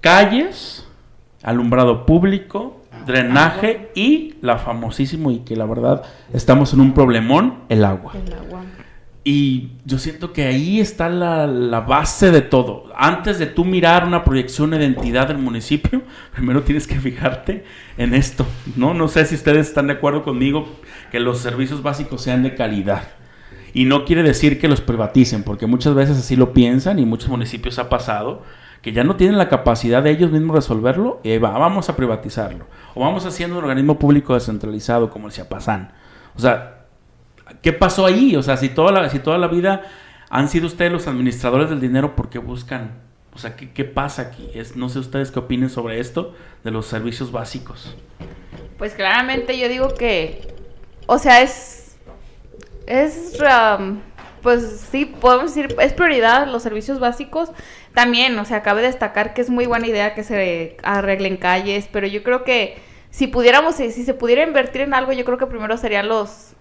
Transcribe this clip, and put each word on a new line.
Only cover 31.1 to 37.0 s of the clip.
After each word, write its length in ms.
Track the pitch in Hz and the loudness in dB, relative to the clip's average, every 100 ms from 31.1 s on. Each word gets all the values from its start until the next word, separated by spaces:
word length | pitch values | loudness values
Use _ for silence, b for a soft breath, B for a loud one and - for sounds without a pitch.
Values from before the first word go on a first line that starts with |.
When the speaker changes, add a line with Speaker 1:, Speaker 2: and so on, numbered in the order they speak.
| - | -4
Speaker 1:
y 100 | 110 | -2
ahí 60 | 110 | 0
va, 120 | 113 | 0
vamos 400 | 107 165 190 - | 2 0 0 -4
a 60 | 151 | -2
privatizarlo. 680 | 127 110 113 113 101 87 - B B | -2 -2 -6 -8 -8 -10 -18 B B
O 80 | 123 | -2
vamos 240 | 135 185 180 | -2 -2 -6
haciendo 320 | - 175 175 | -6 -6 -4
un 60 | |
organismo 340 | 151 131 143 151 | -2 0 2 2
público 340 | 143 147 139 | 4 4 4
descentralizado 760 | 123 120 107 110 107 - 117 113 | 0 0 -6 -6 -8 -2 0 0
como 160 | 104 104 | -4 -16
el 80 | |
Chiapasán. 580 | 104 90 98 - 104 98 b b b b | -16 -14 -10 -6 -6 -8 b b b b
O 60 | - | 0
sea, 360 | 123 113 - - _ _ | 0 0 -4 -20 _ _